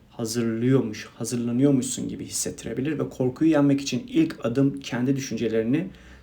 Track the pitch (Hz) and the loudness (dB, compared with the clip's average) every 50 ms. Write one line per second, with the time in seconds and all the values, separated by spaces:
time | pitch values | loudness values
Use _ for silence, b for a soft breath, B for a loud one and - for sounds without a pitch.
0 | _ _ - - 117 110 113 120 117 113 113 113 120 127 135 127 113 110 104 - | _ _ -8 -6 -6 -4 -2 -2 0 0 0 2 4 4 4 4 2 0 -6 -10
1 | - - - - 117 110 123 120 117 120 120 123 139 147 135 123 117 - - - | -14 -14 -12 -10 -6 -4 -4 -2 -2 0 2 4 4 6 4 4 2 0 -4 -4
2 | - - 113 - - - - - - - - - - - - - 131 156 151 135 | -6 -6 -6 -8 -8 -6 -6 -4 -4 -6 -6 -8 -8 -8 -6 -4 -4 -2 -2 -4
3 | 131 131 - - 127 127 - - 156 160 156 143 143 143 139 139 - - 127 120 | -4 -4 -2 -2 -2 -2 0 2 4 4 6 6 6 4 4 2 0 -2 -4 -4
4 | - - - 160 160 156 - - - 120 120 135 135 139 - - - - 123 117 | -4 0 2 2 2 2 0 -4 -4 -2 2 2 2 2 0 -2 -8 -6 -4 -2
5 | 123 135 139 139 - - 113 110 117 110 110 113 110 117 135 160 190 190 B B | 0 0 0 -2 -4 -6 -4 -4 -2 0 0 0 0 2 0 0 -2 -4 B B
6 | B B B B | B B B B